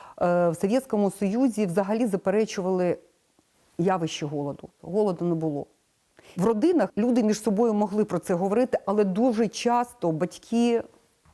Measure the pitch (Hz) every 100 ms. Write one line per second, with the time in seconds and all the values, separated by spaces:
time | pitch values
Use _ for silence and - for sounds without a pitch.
0 | - - 175 175 175 160 196 254 262 214
1 | 202 - 196 226 269 208 202 170 190 226
2 | 240 185 190 208 214 - 185 185 180 160
3 | - _ _ _ _ _ _ - 175 185
4 | 160 - 151 147 143 139 - _ 165 196
5 | 208 165 175 165 156 143 - _ _ _
6 | _ _ - - 208 214 320 349 185 -
7 | 240 240 214 208 233 196 233 208 208 214
8 | 208 175 - 175 190 208 254 - - 208
9 | 202 185 254 220 220 - 240 240 240 -
10 | 170 160 175 - - 233 240 226 - _
11 | _ _ _